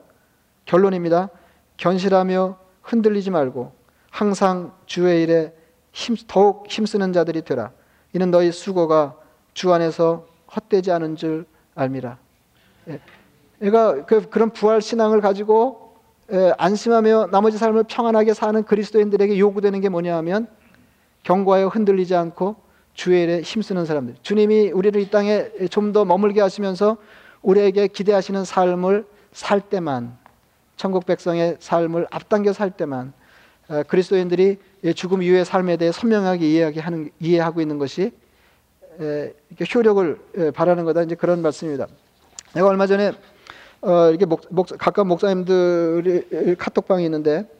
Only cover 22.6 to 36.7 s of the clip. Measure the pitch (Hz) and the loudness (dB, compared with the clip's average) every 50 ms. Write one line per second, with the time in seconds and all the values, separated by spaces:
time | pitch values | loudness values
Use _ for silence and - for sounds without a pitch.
22.6 | _ _ _ _ _ _ - - - 180 180 175 170 165 175 170 156 - - 220 | _ _ _ _ _ _ -14 -6 0 2 2 2 2 0 -2 -4 -4 -6 -6 -6
23.6 | 202 - 190 180 165 156 156 143 123 120 - - - - 208 214 208 214 214 214 | -6 -4 -4 -4 -2 -2 -2 -4 -4 -6 -12 -12 -6 -2 0 2 2 4 4 4
24.6 | 208 180 147 185 185 208 202 202 196 196 208 208 202 208 208 196 147 - - 185 | 2 2 0 0 0 2 0 0 -2 0 0 0 2 2 0 -2 -2 -6 -8 -6
25.6 | 185 175 - 208 208 208 196 208 202 180 175 196 214 202 196 214 202 190 - 208 | -6 -4 -2 -2 -2 0 2 2 2 2 2 2 2 2 2 2 2 0 0 -4
26.6 | 202 190 185 175 208 214 220 - - - - - - - - _ - 196 190 202 | -6 -6 -2 0 0 0 0 -2 -10 -20 -20 -20 -20 -20 -14 _ 0 2 4 4
27.6 | 202 196 185 202 202 196 - - 185 208 202 190 185 - 196 196 185 - - 190 | 4 4 2 2 0 0 -2 -2 0 2 2 2 0 -2 -4 -6 -6 -2 0 0
28.6 | 185 180 180 180 180 190 202 214 226 - _ _ _ _ - - - - 208 196 | 2 2 0 0 0 0 0 0 -2 -8 _ _ _ _ -20 -10 -4 -2 -2 -2
29.6 | 196 - 208 185 165 147 135 120 120 120 123 - _ _ _ _ _ _ _ _ | -2 -4 -6 -4 -4 -4 -6 -6 -8 -10 -14 -20 _ _ _ _ _ _ _ _
30.6 | _ _ _ - - 196 185 180 180 - 175 - - 180 170 170 170 170 156 - | _ _ _ -8 -6 -2 -2 -2 -2 -2 -4 -2 -2 -4 -2 0 0 -2 -2 -6
31.6 | - - 175 170 170 165 165 170 156 - - 165 - - 220 208 202 202 190 - | -6 -2 -2 0 0 0 -2 -4 -4 -6 -8 -10 -4 -2 0 0 0 0 -2 -2
32.6 | 208 185 - - 165 147 131 127 127 135 - _ _ _ _ _ _ _ _ _ | -4 -6 -6 -6 -8 -6 -6 -8 -10 -12 -16 _ _ _ _ _ _ _ _ _
33.6 | _ - 151 147 147 - 175 185 180 - 202 185 180 175 180 180 190 196 196 - | _ -6 -6 -6 -4 0 0 0 0 2 0 0 0 0 0 2 2 2 0 -2
34.6 | _ _ _ _ - 165 165 - 185 175 190 190 180 175 185 185 175 - 196 185 | _ _ _ _ -4 -4 -4 -2 -4 -4 -2 0 2 2 2 2 2 0 0 -2
35.6 | 185 180 170 170 170 170 170 - 233 226 214 208 190 185 185 175 160 151 160 165 | 0 0 -2 0 0 -2 -2 0 0 0 0 0 0 0 -2 0 0 2 2 2
36.6 | 165 156 | 2 0